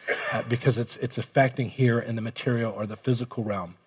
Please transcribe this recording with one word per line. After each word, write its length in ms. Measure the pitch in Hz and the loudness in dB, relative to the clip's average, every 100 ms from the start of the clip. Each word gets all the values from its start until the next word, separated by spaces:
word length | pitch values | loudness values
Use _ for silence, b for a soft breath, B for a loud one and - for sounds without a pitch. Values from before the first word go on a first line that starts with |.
| B - - | B -4 -2
uh, 120 | - | -4
because 340 | - 123 139 120 | -2 2 2 2
it's, 200 | 117 - | -2 -4
it's 200 | 120 - | -6 -4
affecting 520 | - 139 131 127 123 | 0 4 4 4 -4
here 300 | - 127 117 | 4 4 4
in 160 | - 113 | 0 -4
the 60 | |
material 500 | 113 - - 120 113 | -4 -4 0 0 0
or 140 | 101 107 | -2 -6
the 100 | 107 | -4
physical 480 | - 117 123 - | 0 0 0 -4
realm." 320 | 104 101 87 87 | -4 -4 -6 -12